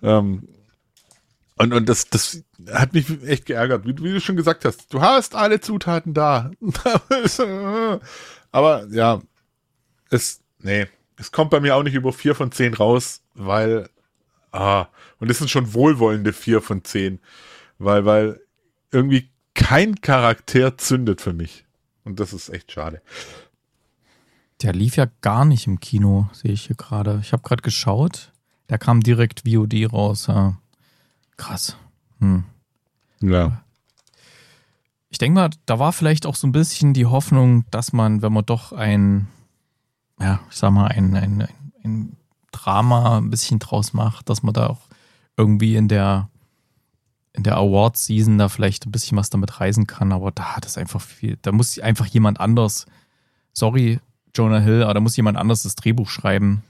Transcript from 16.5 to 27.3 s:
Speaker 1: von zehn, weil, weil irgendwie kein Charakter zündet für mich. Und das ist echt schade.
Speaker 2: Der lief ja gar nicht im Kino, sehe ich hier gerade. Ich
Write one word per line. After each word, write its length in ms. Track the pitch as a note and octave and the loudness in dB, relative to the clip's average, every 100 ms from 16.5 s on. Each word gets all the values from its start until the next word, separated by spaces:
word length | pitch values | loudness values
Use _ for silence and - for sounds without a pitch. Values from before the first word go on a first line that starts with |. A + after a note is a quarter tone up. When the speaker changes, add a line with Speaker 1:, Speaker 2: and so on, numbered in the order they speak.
| A2+ | 0
Speaker 1:
von 220 | - G2 | 0 -8
zehn, 360 | - G#2 F#2+ F#2+ _ - - - _ _ | -6 -4 -4 -6 _ -20 -20 -20 _ _
weil, 280 | G2+ G2+ G2+ | 0 2 4
weil 340 | G#2+ G#2+ G#2 _ _ _ _ _ | 2 2 -4 _ _ _ _ _
irgendwie 380 | C3 C3+ C3+ - _ _ | 0 2 2 -2 _ _
kein 480 | - - C3+ G#3 G3+ | 0 2 4 2 -2
Charakter 760 | - C3 A#2+ A2+ - C3 C3 B2+ | 0 2 2 0 0 2 2 0
zündet 440 | - B2+ A#2+ F#2+ | -2 -2 0 -4
für 120 | - | -4
mich. 320 | E2+ E2 - _ _ _ _ | -8 -8 -12 _ _ _ _
Und 160 | - G2 | -16 -8
das 140 | G2+ | -8
ist 160 | F#2 - | -10 -14
echt 220 | E2+ _ | -16 _
schade. 300 | - D#2 D#2+ _ - - - _ _ _ _ _ _ _ _ _ _ _ _ | -12 -12 -12 _ -20 -20 -20 _ _ _ _ _ _ _ _ _ _ _ _
Speaker 2:
Der 120 | A#2 | -4
lief 240 | F2+ A2 - | 0 -2 0
ja 100 | C3 _ | -2 _
gar 240 | - A2 D3 | -2 2 4
nicht 220 | C3 - | 2 0
im 120 | F#2+ | -6
Kino, 500 | - G#2+ G2+ G2 G2+ | -2 0 2 2 0
sehe 180 | - - | -4 -6
ich 160 | G2+ - | -6 -6
hier 80 | A#2 | -10
gerade. 440 | - A2 G#2 G#2 | -6 -6 -2 -4
Ich 120 | G#2 | -4